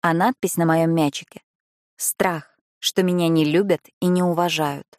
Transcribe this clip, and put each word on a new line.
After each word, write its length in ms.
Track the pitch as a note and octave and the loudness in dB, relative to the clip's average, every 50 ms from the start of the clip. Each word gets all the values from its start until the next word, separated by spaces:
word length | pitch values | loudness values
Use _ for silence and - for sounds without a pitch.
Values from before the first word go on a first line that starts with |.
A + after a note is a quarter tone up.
А 120 | - F3 E3 | 0 0 0
надпись 440 | E3 F#3 A3+ C4 _ - F#3+ - - | 2 0 0 0 _ -4 -4 -2 0
на 80 | E3+ | 0
моем 260 | E3 D#3+ E3 E3 E3 | 2 2 2 2 2
мячике: 500 | E3 E3 D#3 C#3+ - - - _ - - _ _ _ _ _ _ _ _ _ _ _ | 2 2 0 0 -2 -6 -16 _ -20 -20 _ _ _ _ _ _ _ _ _ _ _
«Страх, 540 | _ - - - _ G3 F#3 F3 D#3 - _ _ _ _ _ _ _ | _ -8 -8 -4 _ -2 -2 -2 -4 -8 _ _ _ _ _ _ _
что 220 | - - - - | -8 -4 -2 0
меня 260 | F#3+ F3+ F3+ F3+ E3+ E3 | 0 2 2 2 2 2
не 180 | E3 D#3+ D#3 | 2 2 2
любят 360 | D3+ D3+ E3+ G#3 G3+ F3+ D3+ _ - _ _ | 2 2 2 2 2 0 -2 _ -12 _ _
и 60 | - F3+ | 0 0
не 140 | F3+ F3+ | 2 2
уважают». 640 | F3+ F3+ E3+ D#3+ F3 F3 E3 - D#3 D3 C#3+ C#3+ - _ - | 2 0 0 0 0 -2 0 -2 -2 -4 -4 -8 -12 _ -20